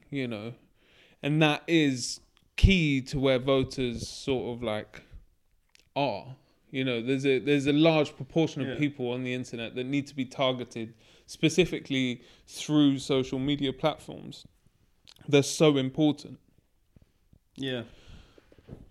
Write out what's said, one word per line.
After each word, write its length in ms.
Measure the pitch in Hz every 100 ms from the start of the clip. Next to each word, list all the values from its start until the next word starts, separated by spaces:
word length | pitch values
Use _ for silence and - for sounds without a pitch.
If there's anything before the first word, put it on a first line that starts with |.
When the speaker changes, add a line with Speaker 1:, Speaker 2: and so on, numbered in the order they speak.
| -
Speaker 1:
you 160 | 139 123
know, 280 | 107 113 127 _ _ _ _ _ -
and 180 | 143 151
that 200 | 156 147 -
is 520 | 165 147 127 - - _ _ _ -
key 440 | - 190 156 139
to 160 | 131 143
where 180 | 135 127
voters 720 | 135 135 131 - 127 113 -
sort 480 | - - 127 104 120
of, 60 |
like, 400 | 120 107 - - - - - _ _ _ _ _ _
are. 420 | 139 139 98 127 131 _ _ -
You 140 | 135
know, 160 | 131 117
there's 240 | 117 135
a, 140 | 139 131
there's 280 | 139 147 135
a 60 |
large 440 | 147 165 156 147 -
proportion 440 | 135 165 156 147
of 60 | 135
Speaker 2:
Yeah. 60 | 117
Speaker 1:
people 320 | 147 143 123
on 120 | 123
the 80 | 127
internet 400 | 127 120 120 113 123
that 80 |
need 220 | 127 143 139
to 80 | 135
be 80 |
targeted 720 | 127 - 131 127 120 117 113 - _ _ -
specifically 960 | - 160 165 170 160 - 135 127 120 - - -
through 520 | - - 151 143 135
social 400 | - 135 131 135
media 340 | 135 143 135
platforms. 720 | 131 156 - - - - - - _ _ _ _ _ - - -
They're 140 | 143
so 340 | 135 - 160 139
important. 640 | 131 131 151 143 - 131 _ _ _ _ _ _ _ _ _ _ _
Speaker 2:
Yeah. 280 | - 135 123 113 - - - - _ _ - - - -